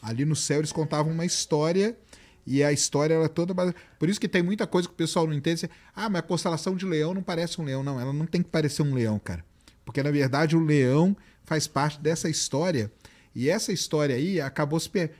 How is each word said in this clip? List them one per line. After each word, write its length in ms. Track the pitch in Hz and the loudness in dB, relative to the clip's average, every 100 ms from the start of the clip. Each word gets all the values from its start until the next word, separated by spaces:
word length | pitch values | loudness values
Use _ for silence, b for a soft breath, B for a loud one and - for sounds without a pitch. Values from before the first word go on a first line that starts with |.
Ali 240 | 107 117 151 | -6 -2 0
no 100 | 151 | 0
céu 220 | - 143 | 0 0
eles 120 | 151 | 0
contavam 400 | 165 151 151 156 | -2 -2 0 0
uma 140 | 165 180 | -2 -2
história, 680 | - - 151 160 185 214 233 b b b b - | -2 -2 0 2 2 0 -2 b b b b -2
e 160 | 139 | 2
a 80 | 147 | 2
história 420 | 147 - 143 156 160 | 2 0 2 2 2
era 140 | 160 | 2
toda 240 | 160 175 | 0 -2
base-, 220 | 180 180 170 B - | 0 -2 -4 B -2
por 100 | 156 | -2
isso 100 | 208 | 0
que 80 | - | 0
tem 140 | 185 | 0
muita 240 | 175 208 208 | 0 0 0
coisa 220 | 180 175 | 0 0
que 60 | |
o 40 | - | -2
pessoal 300 | 160 185 160 | -2 0 0
não 60 | |
entende. 320 | 147 151 165 170 | 0 -2 -2 -4
Assim, 80 | b b - | b b -6
"Ah, 140 | 220 | -2
mas 100 | 180 | -2
a 40 | |
constelação 520 | - 175 190 156 190 185 | -2 -2 0 -2 -2 -4
de 80 | 190 | 0
Leão 280 | 156 156 | 0 0
não 80 | 190 | -2
parece 380 | 185 165 170 - | -4 -4 -4 -4
um 20 | |
leão." 200 | 147 131 | -4 -4
Não, 160 | 139 131 | -4 -4
ela 120 | 127 | -2
não 120 | 143 165 | -2 0
tem 160 | 175 | 0
que 80 | 175 | 0
parecer 320 | 160 151 - | 0 0 0
um 120 | 147 | 0
leão, 260 | 131 113 104 | 2 2 0
cara. 240 | - 85 - b b _ - | -4 -8 -12 b b _ -8
Porque, 160 | 139 | -2
na 80 | 143 | 0
verdade, 460 | 143 127 139 160 165 | 2 2 2 2 4
o 40 | |
leão 520 | 156 147 127 147 185 202 b b | 4 4 4 4 4 2 b b
faz 240 | - 156 - | -6 -4 -2
parte 320 | 139 147 147 | 0 -2 0
dessa 280 | 147 160 170 | -2 0 -2
história. 640 | 151 - 135 180 143 104 b b b b - | -2 -2 -2 0 0 -2 b b b b -2
E 140 | 131 | 0
essa 220 | 214 - | 0 -2
história 440 | 180 - 151 147 120 | -4 -2 0 0 0
aí 240 | 175 180 | 0 -2
acabou 380 | 135 - 143 160 | -2 -2 -2 -2
se 100 | - | -2
per-, 220 | 202 160 | -2 -2